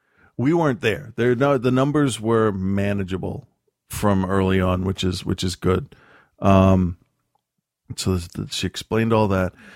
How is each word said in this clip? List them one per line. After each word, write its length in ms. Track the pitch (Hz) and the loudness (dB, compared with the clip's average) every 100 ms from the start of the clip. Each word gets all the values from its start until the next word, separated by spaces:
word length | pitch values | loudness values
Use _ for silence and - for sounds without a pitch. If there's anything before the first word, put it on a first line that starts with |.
| _ _ _ - | _ _ _ -4
We 180 | 131 | 0
weren't 280 | 170 151 104 | 2 2 0
there. 320 | 110 95 110 - | -2 -4 -8 -2
There, 180 | 120 | 0
no, 240 | 120 139 135 | 2 2 2
the 140 | 123 | 2
numbers 480 | 127 143 147 143 110 | 2 2 2 0 -2
were 320 | 107 113 110 | 0 2 2
manageable 960 | 98 95 98 101 101 90 92 95 - - _ _ _ - | 0 -2 0 -2 -2 -4 -6 -6 -10 -14 _ _ _ -14
from 340 | - 104 95 | -2 0 2
early 360 | 92 98 95 95 | 0 0 2 2
on, 240 | 92 90 | 0 0
which 180 | 92 90 | -2 -2
is, 220 | 95 92 98 | -4 -4 -6
which 160 | 92 | -4
is 140 | 92 - | -4 -2
good. 400 | 92 92 143 - _ - _ - | 0 0 -2 -20 _ -20 _ -2
Um, 580 | 98 95 95 92 87 - _ _ _ _ _ _ _ _ - - | 4 6 6 4 2 -4 _ _ _ _ _ _ _ _ -16 -6
so 200 | - 92 | -2 -2
th-, 120 | 85 | -4
th-, 200 | - 101 | -10 -8
she 140 | - 92 | -6 -6
explained 460 | - - 110 113 | -8 -6 -2 2
all 160 | 110 107 | 2 2
that, 240 | 95 92 - - | 0 -2 -6 -20